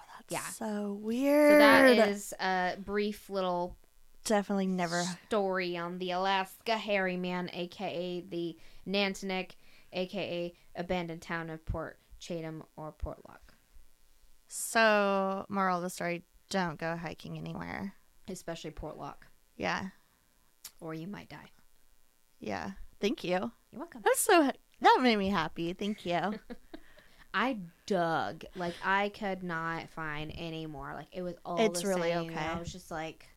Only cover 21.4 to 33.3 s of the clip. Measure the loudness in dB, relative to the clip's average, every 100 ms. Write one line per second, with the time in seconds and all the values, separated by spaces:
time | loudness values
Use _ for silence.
21.4 | -18 -20 -20 -20 -20 -20 -20 _ _ -12
22.4 | -6 -4 -6 -8 -14 -4 -2 -2 0 0
23.4 | -2 -8 _ -14 -12 -2 2 4 6 6
24.4 | 6 2 _ 4 6 8 6 4 2 2
25.4 | 0 -2 -4 -4 -4 -4 -2 0 0 -2
26.4 | -10 -16 -16 -18 -18 -20 -20 -20 -6 -2
27.4 | 0 -2 -8 -10 -2 2 2 2 -2 -6
28.4 | -12 -6 -6 -4 0 2 0 -2 -6 -4
29.4 | -4 -4 -4 -6 -8 -8 -8 -6 -8 -8
30.4 | -8 -8 -8 -10 -10 -12 -12 -8 -8 -8
31.4 | -4 0 0 0 0 0 0 0 -2 -4
32.4 | -4 -4 -8 -12 -10 -8 -8 -10 -20